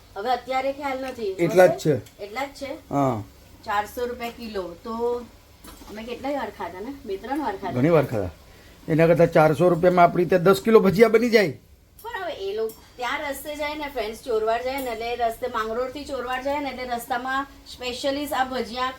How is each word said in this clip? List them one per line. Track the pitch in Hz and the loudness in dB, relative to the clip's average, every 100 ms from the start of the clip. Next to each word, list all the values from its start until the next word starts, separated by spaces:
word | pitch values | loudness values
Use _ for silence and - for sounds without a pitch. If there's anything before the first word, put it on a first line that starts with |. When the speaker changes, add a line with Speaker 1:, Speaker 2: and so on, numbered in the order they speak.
| - - | -16 -8
Speaker 1:
હવે | 226 | -4
અત્યારે | 240 247 262 269 | -4 -2 -4 -4
ખ્યાલ | 277 285 262 | -6 -6 -6
નથી. | 262 240 208 | -8 -8 -8
Speaker 2:
એટલા | 185 165 175 180 | -2 2 6 6
જ | - | 4
છે. | 160 127 | 0 -2
Speaker 1:
એટલા | - - 202 240 285 | -4 -16 -12 -8 -8
જ | |
છે? | - 269 311 - | -10 -12 -12 -6
Speaker 2:
હા. | 143 135 113 104 - - - - | 0 0 -2 -8 -16 -20 -16 -6
Speaker 1:
ચારસો | 208 208 - 247 | -4 -4 -6 -8
રૂપિયા | 240 233 | -6 -10
કિલો. | 233 226 208 170 170 | -10 -10 -8 -8 -10
તો | 233 226 240 240 226 - - - - - - | -10 -4 -2 -4 -8 -20 -20 -20 -20 -20 -18
અમે | 208 | -14
કેટલાય | 226 226 262 285 | -12 -8 -6 -4
વાર | 214 | -6
ખાધા | - 175 180 | -8 -10 -10
ને? | 226 277 226 | -12 -12 -8
બે | 196 | -8
ત્રણ | 233 285 | -6 -4
વાર | 254 196 | -4 -4
ખાધા. | 185 | -4
Speaker 2:
ઘણી | 123 147 | 0 2
વાર | 165 131 | 2 2
ખાધા. | 117 90 - - - - - - | -2 -4 -8 -20 -20 -20 -14 -2
એના | 156 165 | 2 4
કરતાં | 165 165 | 6 6
ચારસો | 165 156 147 180 | 6 4 6 4
રૂપિયામાં | 170 180 180 170 | 6 4 6 6
આપણી | 165 | 6
રીતે | 175 185 | 2 4
દસ | 170 196 | 6 4
કિલો | 226 220 | 6 6
ભજીયા | 190 180 226 | 8 6 6
બની | 220 240 | 6 4
જાય. | 220 180 117 - - _ - | 4 4 -2 -14 -20 _ -16
Speaker 1:
પણ | 440 440 | -12 -8
હવે | 349 | -8
એ | 277 392 220 | -6 -6 -4
લોકો | 226 - - - | -6 -8 -20 -10
ત્યાં | 240 294 294 | -6 -4 -6
રસ્તે | 277 311 294 | -8 -8 -6
જાય | 294 302 | -6 -6
ને, | 285 | -8
ફ્રેન્ડ્સ | 262 214 226 | -6 -6 -6
ચોરવાડ | 277 220 220 233 | -2 0 0 0
જાય | 247 277 | -2 -4
ને, | 254 | -4
એટલે | 220 233 240 | -6 -6 -2
રસ્તે | 233 226 247 | -2 -2 -4
માંગરોળથી | 240 220 226 262 294 277 | -4 -4 -4 -4 -6 -8
ચોરવાડ | 269 247 254 | -8 -6 -4
જાય | 269 285 | -4 -4
ને, | 277 | -4
એટલે | 240 247 233 | -6 -6 -6
રસ્તામાં | - 247 262 269 285 - - - | -4 -4 -2 -4 -4 -12 -20 -10
specially | 247 240 285 277 294 | -8 -4 -4 -2 -2
આ | 254 254 | -2 -2
ભજીયા | 254 208 254 254 | -2 -6 -4 -6